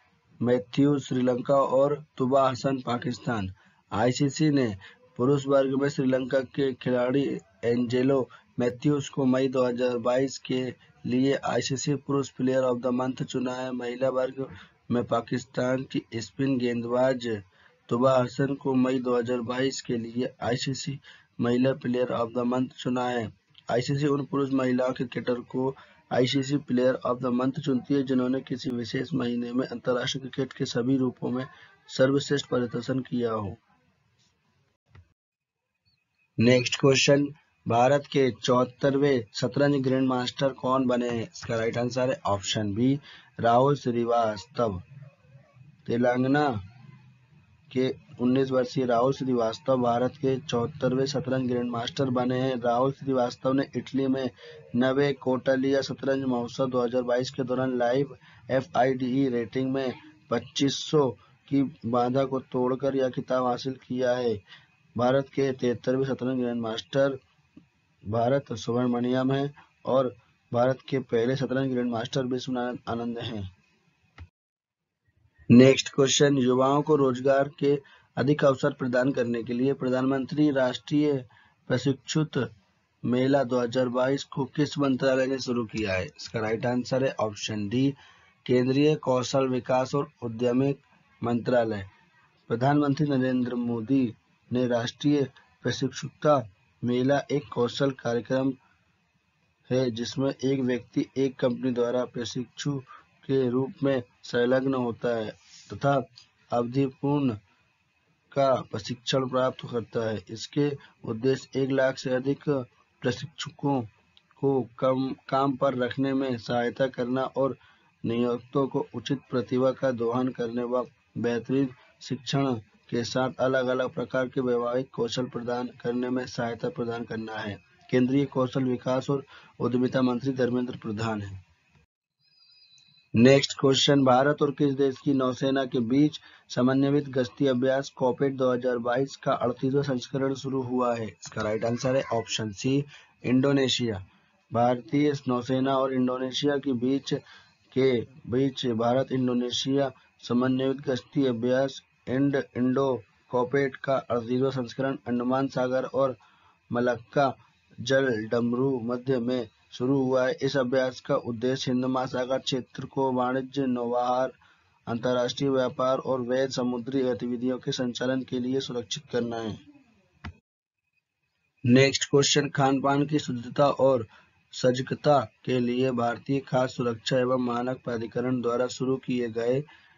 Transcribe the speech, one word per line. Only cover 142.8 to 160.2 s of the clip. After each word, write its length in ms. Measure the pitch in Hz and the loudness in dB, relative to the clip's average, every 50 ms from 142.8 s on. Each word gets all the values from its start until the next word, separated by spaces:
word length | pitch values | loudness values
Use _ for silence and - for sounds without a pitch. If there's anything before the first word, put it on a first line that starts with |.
| 143 143 - - - _ _ _ - | 0 -4 -10 -20 -20 _ _ _ -2
Indonesia। 800 | - 123 131 131 143 139 139 135 127 - - 123 113 107 95 92 - _ _ _ _ _ _ _ _ - | 2 2 4 4 4 4 4 2 2 0 0 0 -2 -2 -4 -8 -14 _ _ _ _ _ _ _ _ 0
भारतीय 600 | 113 120 123 123 123 120 - - 143 147 147 143 - - 131 | 2 4 4 2 0 -2 -2 0 2 2 2 0 0 -2 -2
नौसेना 480 | 127 123 117 120 131 131 131 135 135 | -2 -2 0 -2 -2 0 0 0 2
और 180 | 135 135 135 131 | 2 0 0 0
Indonesia 640 | 131 127 127 127 127 131 131 123 - 143 143 143 | 0 0 0 0 -2 -4 -4 -4 -2 0 0 0
के 160 | 139 139 143 131 | 0 0 -2 -2
बीच, 420 | 117 120 127 135 139 - - 147 135 - - - - - _ _ _ _ _ - 127 | 0 0 0 0 -2 -2 -4 -4 -6 -6 -10 -20 -20 -20 _ _ _ _ _ 0 2
के 220 | 131 135 127 117 107 | 4 4 4 2 0
बीच 640 | - - - - - 107 127 139 135 127 - - | -4 -10 -16 -8 -4 0 0 0 0 0 -2 -2
भारत 460 | 127 117 110 117 120 123 131 135 - 131 | -2 0 2 2 2 2 2 2 0 0
Indonesia 800 | 131 127 123 123 123 123 123 120 - - 135 135 139 139 131 - - _ _ _ _ - - | 0 0 0 0 0 -2 -2 -4 -4 -2 0 0 0 0 0 -4 -8 _ _ _ _ -6 -2
समन्वित 480 | 120 120 127 131 131 127 131 135 135 | 0 2 2 2 2 0 0 0 -2
गश्ती 500 | 135 143 143 131 123 - - - 147 135 | -2 -2 -4 -4 -4 -4 -4 -2 0 2
अभ्यास 560 | 131 120 110 117 123 127 131 139 135 135 - - _ _ _ _ - | 2 0 0 0 2 2 2 2 0 -4 -8 -16 _ _ _ _ -4
and 280 | 120 131 139 143 135 139 131 - _ | 0 0 2 2 2 0 -2 -4 _
Indo 460 | 117 123 127 127 135 139 135 127 113 - _ _ _ _ _ | 0 0 2 2 2 2 0 0 -2 -6 _ _ _ _ _
COPET 460 | - 123 127 123 127 139 139 135 135 | -2 -2 0 0 0 0 0 0 -2
का 180 | - - - 135 | -6 -4 -2 -2
अड़तीसवाँ 560 | 127 - - 113 120 117 113 123 127 131 135 | -2 -2 -2 -4 -4 -2 -2 0 0 0 0
संस्करण 480 | 127 131 123 117 - - 131 135 135 - - | -2 -2 -6 -6 -6 -6 -4 -4 -4 -6 -6
अंडमान 420 | 120 123 120 123 123 127 131 139 135 | -4 -4 -2 0 0 0 0 0 -2
सागर 360 | - 139 127 127 127 131 127 | -2 -2 -2 0 0 -2 -2
और 320 | 127 - 123 139 135 123 - _ _ _ _ _ _ _ _ _ _ 113 | -2 0 0 0 0 -2 -6 _ _ _ _ _ _ _ _ _ _ -2
मलक्का 640 | 120 123 123 120 117 - - - 151 139 131 117 - _ _ _ _ _ _ - - | 0 0 0 0 -2 -6 -4 0 0 2 2 0 -4 _ _ _ _ _ _ -16 -12
जल 480 | 110 117 135 135 135 131 120 107 110 110 | -2 0 2 2 2 2 0 -2 -2 -2
डमरू 520 | 120 120 117 120 120 120 131 139 135 123 | 0 0 0 0 0 0 0 0 0 -2
मध्य 380 | 110 120 123 123 123 135 135 127 | -2 -4 -4 -4 -2 0 0 0
में 300 | 117 120 127 127 117 104 - _ _ _ - | 0 0 -2 -2 -4 -6 -12 _ _ _ -8
शुरू 300 | - 123 127 139 139 131 | -4 -2 0 2 2 2
हुआ 260 | 127 131 131 | 2 2 2